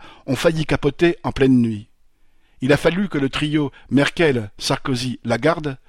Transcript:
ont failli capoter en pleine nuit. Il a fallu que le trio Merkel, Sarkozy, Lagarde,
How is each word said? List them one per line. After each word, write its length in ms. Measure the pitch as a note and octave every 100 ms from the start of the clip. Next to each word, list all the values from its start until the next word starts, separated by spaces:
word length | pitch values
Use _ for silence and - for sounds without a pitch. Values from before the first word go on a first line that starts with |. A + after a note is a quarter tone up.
| - - -
ont 100 | B2+
failli 300 | F3 D#3+ D3+
capoter 500 | C#3+ C#3+ - F3 -
en 80 | B2
pleine 320 | - C3+ B2+
nuit. 240 | A#2 G#2 - _ _ _ _ _ _ _
Il 120 | C3
a 20 | C#3+
fallu 320 | E3+ E3+ G#3
que 80 | D3+
le 140 | C3+
trio 420 | - D#3 D3+ C#3+ - -
Merkel, 600 | C3 C#3+ - D#3+ B2 G#2 -
Sarkozy, 600 | - C#3 C#3+ B2 B2+ A2+
Lagarde, 540 | A2+ A#2 D3 E3+ D3 C3